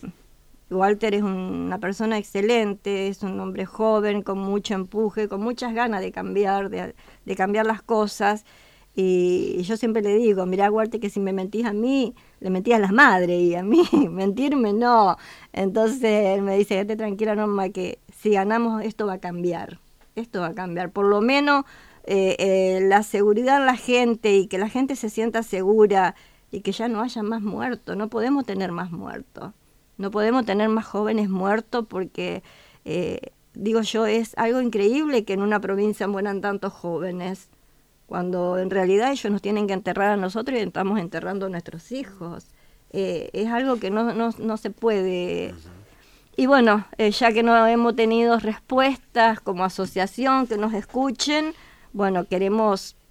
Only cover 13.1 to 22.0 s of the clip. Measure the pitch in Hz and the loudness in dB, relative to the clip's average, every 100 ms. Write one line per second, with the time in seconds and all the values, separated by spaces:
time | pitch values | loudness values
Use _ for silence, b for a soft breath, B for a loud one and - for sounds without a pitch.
13.1 | 190 175 175 175 175 190 294 349 302 208 | 6 4 4 2 2 2 4 6 4 2
14.1 | 175 196 196 277 285 214 208 240 233 196 | 0 -2 0 0 2 2 2 4 6 6
15.1 | - B B B - 196 214 220 170 220 | 2 B B B -4 -2 2 0 2 2
16.1 | 214 196 196 196 196 208 196 202 220 220 | 2 2 2 0 0 2 0 -2 -4 -6
17.1 | 196 214 208 214 202 190 196 185 - - | -4 -2 0 -2 -2 -4 -4 -8 -10 -16
18.1 | - 214 202 196 226 233 220 214 - 208 | -6 2 2 2 2 0 -2 -6 -4 -4
19.1 | 190 180 175 175 170 - 180 _ _ _ | -4 -8 -4 -4 -4 -8 -16 _ _ _
20.1 | - 233 196 170 - 185 170 180 202 202 | -12 -10 -6 -6 -6 -8 -6 -6 0 2
21.1 | 208 226 277 285 285 - B B B | 4 4 4 4 2 0 B B B